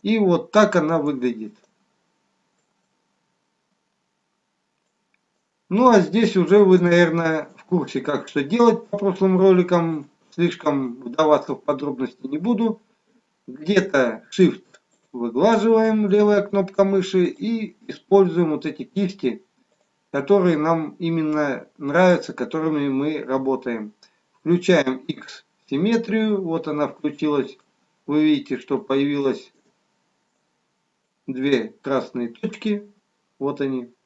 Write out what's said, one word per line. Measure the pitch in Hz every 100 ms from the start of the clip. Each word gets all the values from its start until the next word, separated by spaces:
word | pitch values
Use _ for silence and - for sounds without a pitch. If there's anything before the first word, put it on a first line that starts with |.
И | 196 220
вот | 190 170 -
так | 214 214
она | 180 151 165
выглядит. | 143 135 123 110 107 _ _ _ _ _ _ _ _ _ _ _ _ _ _ _ _ _ _ _ _ _ _ _ _ _ _ _ _ _ _ _ _ _ _ _ _ _ _ _ _ _ _
Ну | 190 254
а | 214
здесь | 160 208 220 190
уже | 165 208
вы, | 190 180
наверное, | 175 175 170 165 160 156 151 -
в |
курсе, | _ 180 127 135
как | - 190 -
что | 147
делать | 139 233 233 - -
по | 202
прошлым | 196 185 190 185
роликам. | 190 180 180 180 165 156 143 _ _
Слишком | - 170 - 151 139 127 123
вдаваться | 123 135 156 147 -
в | 135
подробности | - 135 143 127 127 - 131
не | 151
буду. | 196 214 226 220 _ _ _ _ _ _ -
Где-то | 131 156 202 - 139 120 110 _
Shift | - 175 - _ _ _ _ _
выглаживаем, | 123 117 120 202 220 220 220 220 220 208
левая | 208 208 202
кнопка | 202 196 190 -
мыши, | 196 196 180 185
и | 170 - 214 226 208 _ -
используем | - _ 196 185 165 165
вот | 147 156
эти | -
кисти, | 127 190 190 - 127 - _ _ _ _ _ _ _
которые | 139 139 202 180 151
нам | 156 165 151 -
именно | 170 165 156 151 147 123 - _
нравятся, | 143 160 185 175 -
которыми | - 123 160 160 151 143
мы | 135 147 151
работаем. | 123 135 131 127 127 113 107 _ _ _ _ _
Включаем | 156 175 180 170 135 131
X | - - - - _ _ _
симметрию, | 135 202 226 226 220 220 202
вот | 175 165 156
она | 147 143
включилась. | - 147 143 151 147 131 - _ _ _ _
Вы | - 151
видите, | 156 143 - 127
что | - 131
появилось | - 135 143 143 139 - - _ _ _ _ _ _ _ _ _ _ _ _ _ _ _ _ _
две | - 127 139 127 113 _
красные | 139 135 113 127 120
точки. | - - - 214 208 208 _ _ _ _ _
Вот | 139 143
они. | 139 131 117 _